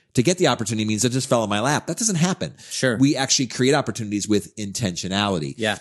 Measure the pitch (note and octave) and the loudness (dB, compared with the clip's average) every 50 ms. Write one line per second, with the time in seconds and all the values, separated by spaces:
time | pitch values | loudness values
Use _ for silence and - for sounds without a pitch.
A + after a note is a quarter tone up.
0 | _ _ - - A#2 E3 F#3 F3+ F3+ C#3 A#2+ - A2+ G2 A2+ G#2+ A2 G#2+ G#2+ G#2 | _ _ 0 2 2 4 4 4 4 2 2 2 -2 -2 -2 -2 0 0 0 0
1 | A#2 B2 A#2 C3 B2+ - C3 A#2 A2 G2+ G#2 G#2 A2 C3+ D3 - - - E3 - | 0 0 0 -2 0 2 2 2 2 2 0 0 0 0 0 0 -2 -4 -6 -4
2 | A#3 G#3 F#3+ D#3 E3 F#3 F#3 - - D#2 - - - - - - C3+ C3 A2+ A2+ | -2 -2 0 2 2 0 0 -2 -6 -10 -10 -14 -16 -12 -6 -2 0 0 2 4
3 | C3+ C#3+ D#3 B2+ C3+ B2+ - - C3+ A2 - - B2+ C3 D3 D3 - A#2 G#2 - | 4 4 2 2 0 0 0 0 0 -2 -2 0 2 4 4 2 0 -2 -4 -6
4 | A2+ G2+ G#2 G#2 F#2 G#2 G#2 G2+ - - - - G#2+ G2+ F#2+ - A#2 F#2 F2 - | -6 -4 -4 -2 0 2 2 0 0 -2 -10 -10 -8 -8 -4 -4 -2 -2 -2 -4
5 | - F2+ F#2+ G2 G#2 G2+ F#2+ E2 D2 C#2 C#2 - A2 G#2+ G2+ - | -4 -2 -2 0 0 0 0 -2 -2 -6 -6 -4 -2 -2 -2 -4